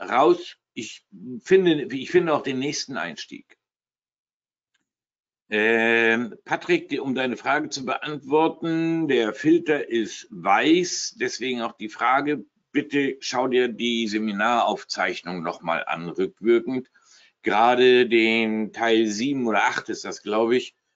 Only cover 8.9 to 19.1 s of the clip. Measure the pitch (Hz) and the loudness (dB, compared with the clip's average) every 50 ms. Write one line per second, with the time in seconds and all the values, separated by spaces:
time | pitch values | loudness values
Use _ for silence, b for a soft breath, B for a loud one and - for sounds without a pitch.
8.9 | 165 165 160 139 127 120 113 107 107 - - 151 170 165 - 156 147 135 - - | 0 0 0 2 2 2 2 0 -2 0 2 4 4 4 4 0 -2 -2 -2 -2
9.9 | 117 117 104 87 - - - - - 87 82 98 101 110 123 156 170 180 175 175 | -2 -2 -2 -4 -8 -14 -16 -16 -14 -4 0 2 4 4 4 4 4 4 2 0
10.9 | - - - - - 117 127 123 - - 131 131 123 120 117 117 - - 107 107 | -4 -6 -8 -8 -8 -6 -6 -6 -6 -6 -6 -6 -4 -4 -6 -8 -8 -12 -14 -12
11.9 | - - 117 123 131 139 143 147 147 120 - _ _ _ _ _ - 147 - - | -6 -2 0 2 2 2 0 -2 -4 -4 -6 _ _ _ _ _ -4 -4 -2 0
12.9 | 143 143 139 135 - - - - 131 123 131 131 123 123 123 120 107 98 117 120 | 0 0 0 0 -4 -6 -8 -6 -4 -2 -2 0 2 2 2 0 -2 -4 -2 -2
13.9 | 117 117 113 104 104 107 110 107 101 101 107 120 120 113 95 104 101 - - - | 0 0 -2 -2 -2 -2 -2 -2 -2 -2 0 0 2 2 2 0 -2 -4 -6 -8
14.9 | - - 92 92 85 - - 87 92 87 82 85 82 80 85 82 82 - - - | -6 -4 -4 -4 -4 -6 -8 -8 -8 -6 -6 -8 -8 -6 -4 -4 -4 -4 -4 -6
15.9 | 80 82 85 85 - - 95 95 - _ 98 113 117 - - 127 131 127 131 b | -6 -6 -8 -6 -4 -4 -4 -4 -4 _ 2 4 4 4 2 -2 -6 -6 -8 b
16.9 | b b b b b b b b b _ - 110 101 107 117 120 123 117 127 127 | b b b b b b b b b _ -4 0 2 4 4 4 6 6 6 6
17.9 | 127 123 127 110 117 113 113 110 113 117 113 110 110 110 110 - - 110 117 113 | 6 6 6 4 4 4 4 4 2 2 0 0 -2 -2 -4 -6 -6 -4 0 2
18.9 | 113 113 113 107 | 4 4 2 2